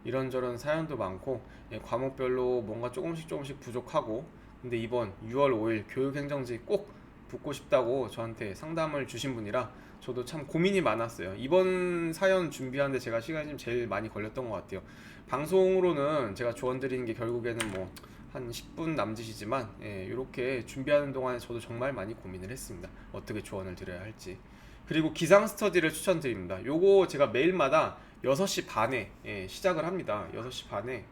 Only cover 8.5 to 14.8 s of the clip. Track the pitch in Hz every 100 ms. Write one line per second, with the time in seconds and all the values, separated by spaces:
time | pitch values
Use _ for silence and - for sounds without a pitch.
8.5 | 92 156 165 156 147 127 120 135 117 101
9.5 | 127 117 - - - - 123 120 160 135
10.5 | 160 185 196 135 113 117 - 90 101 131
11.5 | 180 185 185 180 175 165 160 190 190 165
12.5 | 131 131 135 139 131 120 113 117 160 151
13.5 | 135 - 120 117 98 110 104 107 131 120
14.5 | 98 - 95